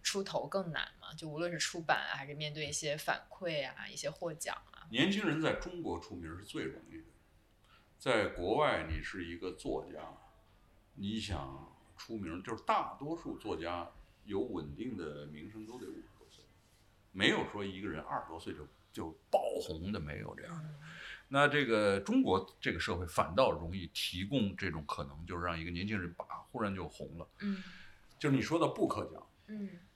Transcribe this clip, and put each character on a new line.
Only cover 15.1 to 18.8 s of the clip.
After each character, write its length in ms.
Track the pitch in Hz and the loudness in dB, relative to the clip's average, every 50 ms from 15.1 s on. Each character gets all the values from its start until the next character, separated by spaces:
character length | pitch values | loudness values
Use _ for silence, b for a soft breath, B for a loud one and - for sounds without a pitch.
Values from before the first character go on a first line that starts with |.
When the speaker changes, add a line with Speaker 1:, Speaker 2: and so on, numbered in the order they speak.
| 73 71 73 73 | -6 -8 -10 -12
Speaker 2:
名 220 | 76 76 76 - | -12 -12 -12 -12
声 140 | 107 110 110 | -12 -12 -12
都 140 | 107 120 127 | -10 -10 -10
得 80 | - | -10
五 80 | - - | -10 -10
十 140 | - - - - - | -12 -14 -18 -20 -20
多 100 | - - | -20 -20
岁， 160 | - - - - - _ _ _ _ _ _ _ _ _ _ _ | -20 -20 -20 -20 -20 _ _ _ _ _ _ _ _ _ _ _
没 180 | - 92 98 139 | 0 6 6 6
有 160 | 214 185 - - | 6 6 2 -2
说 140 | - 104 101 | -2 -4 -4
一 160 | 98 92 92 | -4 -4 -4
个 80 | 101 98 | -4 -4
人 140 | 78 78 | -4 -4
二 180 | 76 - - 131 | -4 -2 -4 -4
十 80 | - - | -4 -6
多 100 | 82 82 | -10 -8
岁 140 | - 107 | -8 -8
就， 160 | 85 76 73 - - - | -8 -8 -10 -14 -16 -20